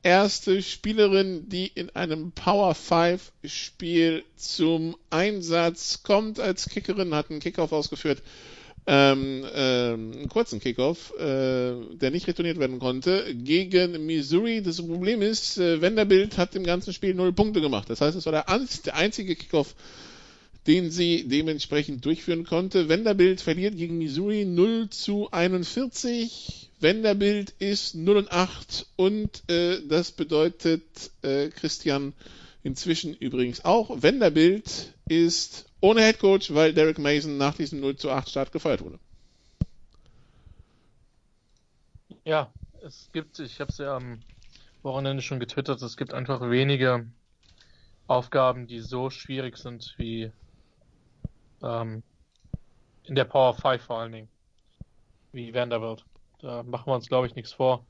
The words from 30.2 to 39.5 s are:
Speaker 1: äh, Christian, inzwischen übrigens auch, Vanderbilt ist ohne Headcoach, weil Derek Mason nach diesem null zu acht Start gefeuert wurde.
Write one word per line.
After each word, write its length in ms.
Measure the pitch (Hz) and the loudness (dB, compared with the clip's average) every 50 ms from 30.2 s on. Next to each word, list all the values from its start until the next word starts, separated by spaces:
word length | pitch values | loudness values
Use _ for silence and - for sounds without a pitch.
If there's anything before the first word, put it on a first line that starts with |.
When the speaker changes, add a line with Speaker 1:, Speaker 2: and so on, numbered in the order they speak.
| 160 147 160 151 156 175 175 - - 170 165 160 - _ - - - - - - | -4 0 2 4 4 2 0 0 0 0 0 0 -2 _ -20 -18 -18 -18 -16 -8
Speaker 1:
äh, 280 | - 135 135 139 143 156 | -4 -2 0 0 -2 -2
Christian, 640 | - - - 156 - - - 156 139 139 139 139 143 - - - - - - - - - - | -6 -6 -6 -6 -6 -4 -2 0 0 0 -2 -4 -10 -12 -20 -20 -20 -20 -20 -20 -20 -10 -8
inzwischen 500 | 143 131 - - 180 165 160 - 160 151 | -8 -8 -6 -2 -2 -2 -2 -2 -8 -10
übrigens 520 | - - 135 123 127 127 123 123 - - | -6 -8 -6 -2 -2 -2 -2 -4 -4 0
auch, 360 | - 190 233 214 220 - 190 | 2 2 2 2 -2 -6 2
Vanderbilt 920 | 117 156 247 269 226 170 147 156 160 175 190 214 - - - - - - - _ _ - | 4 4 4 6 2 4 6 6 6 6 6 4 -2 -8 -10 -10 -12 -14 -18 _ _ 0
ist 580 | 160 165 170 170 175 - - - - - - _ _ _ | 2 4 4 4 2 -2 -6 -6 -10 -18 -20 _ _ _
ohne 200 | - 190 220 226 | 4 6 6 8
Headcoach, 520 | 220 220 220 - - 196 196 196 - - 160 | 6 6 6 6 4 4 4 4 2 0 4
weil 200 | 147 160 160 151 | 4 4 6 6
Derek 260 | 156 151 160 156 165 | 4 4 4 2 0
Mason 380 | 147 143 147 147 143 156 143 139 | 0 2 2 2 0 -2 -2 0
nach 180 | 139 143 147 | 0 -2 0
diesem 240 | - 160 143 - 143 | -2 -6 -6 -6 -4
null 160 | 139 139 139 | -4 -4 -4
zu 160 | 139 - 147 | -4 -4 -2
acht 180 | 131 135 131 - | -2 -2 -4 -4
Start 220 | - 139 135 - | -4 -4 -4 -4
gefeuert 300 | - 160 - 160 131 - | -4 -4 -2 0 -2 -2
wurde. 180 | - - - - _ _ - - _ _ _ _ _ _ | -4 -10 -16 -18 _ _ -20 -20 _ _ _ _ _ _